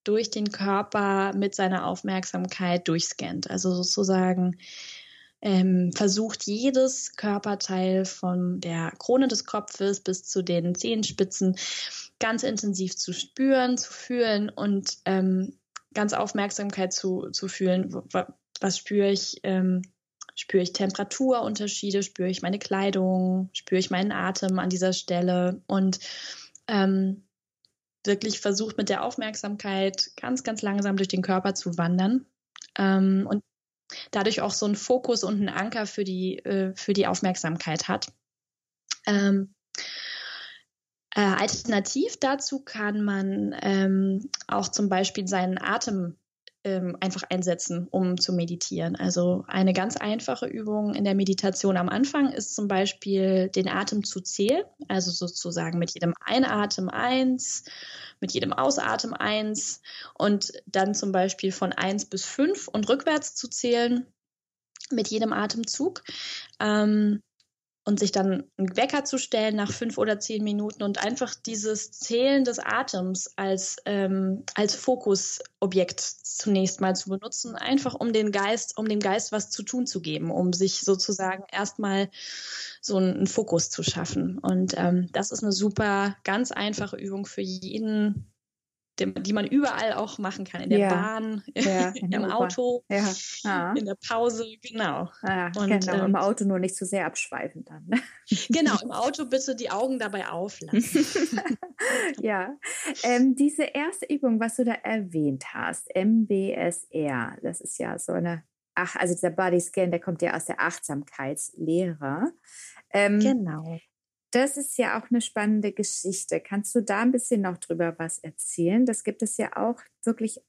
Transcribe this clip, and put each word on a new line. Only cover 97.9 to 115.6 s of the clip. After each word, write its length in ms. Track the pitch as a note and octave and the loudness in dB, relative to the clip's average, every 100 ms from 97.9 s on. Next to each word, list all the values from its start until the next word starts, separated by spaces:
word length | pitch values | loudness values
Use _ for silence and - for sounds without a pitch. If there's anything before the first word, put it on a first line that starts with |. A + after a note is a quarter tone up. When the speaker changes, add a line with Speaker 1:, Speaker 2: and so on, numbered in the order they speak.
| A#3+ - - - G3+ - | -2 -2 -14 -2 -2 2
Speaker 1:
Genau, 280 | D#4 D4 G3+ | 2 4 2
im 80 | A#3+ | -2
Auto 360 | G3 B3+ D4 B3 | -2 -2 -2 0
bitte 280 | C4 C4+ | 0 0
die 160 | A#3+ A#3+ | -4 -4
Augen 300 | G3 C4 B3+ | -2 0 -2
dabei 280 | G#3+ G3+ A1+ | -2 -4 -6
auflassen. 800 | E3+ G3 - D#3+ G#3 A#3 D#4 - | -6 -6 -8 2 2 4 2 4
Speaker 2:
<laughs> 460 | - E4 A#3+ E4+ A3+ F4+ - A#4+ C5 G4 C#4 | 2 0 0 -2 -4 -6 -4 0 2 0 -2
Ja, 360 | A3 G3 F#3+ C#4+ - - D#4+ - | 0 0 -2 -8 -10 -8 -6 -2
ähm, 320 | A#3 B3 C4+ B3+ | 2 6 6 6
diese 260 | C#4+ D4+ | 2 2
erste 420 | D4 C#4+ D#4 - - | -2 -2 -4 -4 -4
Übung, 340 | C#4+ B3+ A3 | 0 2 2
was 160 | A3+ - | 2 2
du 80 | |
da 80 | A#3+ | 0
erwähnt 800 | A3 - A3 F#3 E3 D3 C3+ - | 0 -2 -2 -2 0 2 0 -6
hast, 400 | - F2 - - | -4 -4 -4 -4
M 320 | F#3+ G3+ A3+ G#3+ | 2 6 6 4
B 260 | G3 F#3+ | 2 0
S 360 | - E3+ F3 - | 0 -2 -2 -6
R, 480 | D#3+ D3 B2+ A2+ - | -2 0 0 -2 -6
das 200 | - F3 | -8 -6
ist 180 | - - | -10 -6
ja 220 | F3 E3+ | -6 -4
so 100 | - | -2
eine, 320 | F3 E3+ E3 - _ _ | 0 0 -4 -10 _ _
ach, 220 | - F3+ - | -4 -2 0
also 180 | F3+ | 0
dieser 160 | F3 F3+ | 2 0
Bodyscan, 640 | E3 F#3 F3 - - F3+ | 2 2 2 2 0 0
der 80 | E3+ | 0
kommt 220 | - E3+ | -2 0
ja 120 | E3+ | 0
aus 120 | E3 - | -2 -4
der 120 | - | -2
Achtsamkeitslehre. 1700 | D#3+ - - C#3+ C#3+ - C#3 D3 - - D#3+ E3+ F#3 D#3 C#3 D3+ C#4+ - - - - - _ | -2 -2 -6 -6 -6 -8 -6 -6 -10 -6 -2 0 0 -4 -4 -2 -2 -4 -18 -20 -20 -20 _
Ähm, 300 | G3+ G3+ G#3 | 2 4 6
Speaker 1:
Genau. 580 | C4 B3+ F3+ D#3 D#3+ E3 - _ _ _ _ | 4 4 0 -4 -8 -10 -12 _ _ _ _
Speaker 2:
das 240 | A#3+ C#4 C#4+ | 2 2 0
ist 200 | C4+ - | -4 0
ja 220 | A3 A3 | 0 0
auch 100 | - | 2
eine 100 | A#3+ | 0
spannende 520 | - A3 G#3 G#3+ | 2 0 2 2